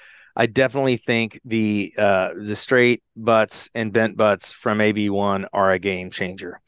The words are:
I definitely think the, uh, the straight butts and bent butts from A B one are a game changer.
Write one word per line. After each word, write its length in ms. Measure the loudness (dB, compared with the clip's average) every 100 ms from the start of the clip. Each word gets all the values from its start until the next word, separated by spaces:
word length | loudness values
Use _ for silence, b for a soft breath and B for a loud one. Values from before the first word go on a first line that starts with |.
| B B B -2
I 100 | 0
definitely 500 | 2 2 2 0 0
think 460 | 0 -2 -2 -8
the, 500 | -4 0 0 0 -2 0
uh, 320 | 2 2 0 -4
the 180 | -8 -6
straight 480 | 2 4 4 2 _ -6
butts 520 | 2 2 2 -4 -8 -4
and 160 | -2
bent 240 | 0 0 2
butts 380 | 2 2 -4
from 260 | -6 -2 2
A 140 | 2
B 160 | 2 0
one 360 | 0 0 -2 -4
are 220 | 0 2
a 60 | 2
game 300 | 0 -4 -8
changer. 520 | -8 -8 -10 -14 -16